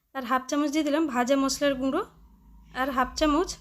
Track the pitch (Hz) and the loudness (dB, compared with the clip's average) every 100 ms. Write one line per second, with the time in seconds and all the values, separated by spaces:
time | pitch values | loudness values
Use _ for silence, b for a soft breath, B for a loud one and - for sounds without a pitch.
0 | _ 269 240 254 254 294 294 294 302 285 | _ -10 -2 -2 0 0 0 0 0 0
1 | 320 240 240 277 269 269 285 262 269 294 | 0 0 2 2 2 0 0 0 0 -2
2 | 466 - - - - - - - 262 254 | -4 -10 -20 -20 -20 -20 -12 -6 -2 0
3 | 254 - 311 294 370 - | -2 2 2 2 0 -4